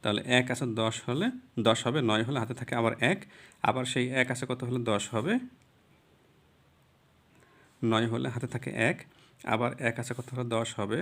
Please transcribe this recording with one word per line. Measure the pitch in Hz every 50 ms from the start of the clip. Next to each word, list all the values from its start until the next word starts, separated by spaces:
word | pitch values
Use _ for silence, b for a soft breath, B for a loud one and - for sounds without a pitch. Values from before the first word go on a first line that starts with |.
তাহলে | - - 104 107 - 123 123 127
এক | 123 123 123
আছে | - 139 123 110 110
দশ | 110 110 110 - -
হলে, | - 123 147 190 254 254 - - - _ - 107
দশ | 117 113 - -
হবে, | 123 - 156 131 110
নয় | 107 107 113
হলে | 113 143 131
হাতে | 113 113 120 -
থাকে | 123 - - 120
আবার | 117 113 - - 117 127
এক, | 190 196 - B B B B B B B - -
আবার | 113 131 127 123
সেই | - 131 123 127 131 131
এক | 127 127 127
আছে | 123 - 123
কত | 127 123 127 120
হলে | 123 123 120 113
দশ | 107 101 - - -
হবে? | 110 110 170 226 254 254 - - _ _ _ _ _ _ _ _ _ _ _ _ _ _ _ _ _ _ _ _ _ _ _ _ _ _ _ _ _ _ _ _ _ _ _ _ b b b b b b b b _
নয় | - 117 113 110 117 113
হলে | 113 120 131 135 120
হাতে | 120 - - -
থাকে | 123 - - - - 113 127
এক, | 175 - - - b b b b b b - - 110
আবার | 113 120 123 131 - 139 117
এক | 120 -
আছে | 123 - 120 -
কত | 123 - 127
হলে | 127 123 120 117
দশ | 113 113 - - -
হবে? | 104 98 110 147